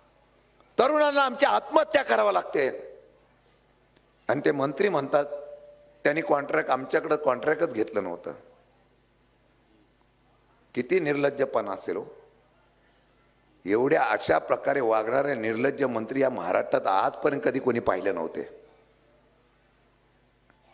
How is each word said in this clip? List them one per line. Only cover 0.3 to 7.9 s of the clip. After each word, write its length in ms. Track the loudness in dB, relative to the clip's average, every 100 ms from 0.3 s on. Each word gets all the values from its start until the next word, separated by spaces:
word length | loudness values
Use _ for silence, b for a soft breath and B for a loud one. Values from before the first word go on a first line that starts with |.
| _ _ _ _ 0
तरुणांना 440 | 2 2 2 2
आमच्या 260 | 0 2 2
आत्महत्या 540 | 2 0 0 2 0
करावं 300 | 2 2 2
लागते. 360 | 0 -2 0 0 -2 -12 -20 -20 _ _ _ _ _ _ _ _ _ _ _ -4
आणि 120 | 0
ते 60 | 0
मंत्री 380 | 0 -2 0 0
म्हणतात, 360 | 0 0 0 0 -8 -14 -18 -20 -20 -20 _
"त्यांनी 160 | 0 0
कॉन्ट्रॅक्ट, 500 | 0 0 0 -2 0
आमच्याकडं 460 | -2 0 -2 0 0
कॉन्ट्रॅक्टच 560 | 2 2 0 0 0
घेतलं 300 | 0 -2